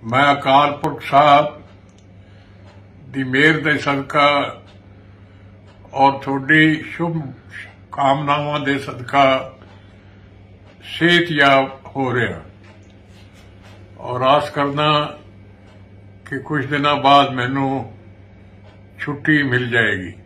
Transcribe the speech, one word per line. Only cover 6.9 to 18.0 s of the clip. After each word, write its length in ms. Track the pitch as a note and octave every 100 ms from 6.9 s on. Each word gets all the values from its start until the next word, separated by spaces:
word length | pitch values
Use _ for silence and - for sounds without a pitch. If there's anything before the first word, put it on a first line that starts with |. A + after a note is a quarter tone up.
ਸ਼ੁਭ 300 | - E3+ D#3+ C3+ - - - - - -
ਕਾਮਨਾਵਾਂ 680 | - C#3 D3 D3 D3 D3 D3
ਦੇ 180 | C#3 C#3
ਸਦਕਾ 760 | - B2+ B2 C#3 C3+ C3 - - - - - - - - - - - - - - -
ਸਿਹਤਯਾਬ 800 | - E3 F3 E3+ D3 C#3 C3+ C3+ - - C#3
ਹੋ 180 | B2+
ਰਿਹਾ 280 | B2 G#2+ E2+ - - - - - - - - - - - - - - - -
ਔਰ 200 | - B2
ਆਸ 260 | C3 D3 D3
ਕਰਦਾ 400 | D3 C#3+ C#3 D3+ D3+ D3 - - - - - - - - - - - -
ਕਿ 140 | C#3
ਕੁਝ 240 | B2 D3+ B2+
ਦਿਨਾਂ 300 | D3 D3 C#3+
ਬਾਅਦ 360 | C#3 C#3+ C#3
ਮੈਨੂੰ 380 | B2+ B2 C#3 C3+ C3+ - -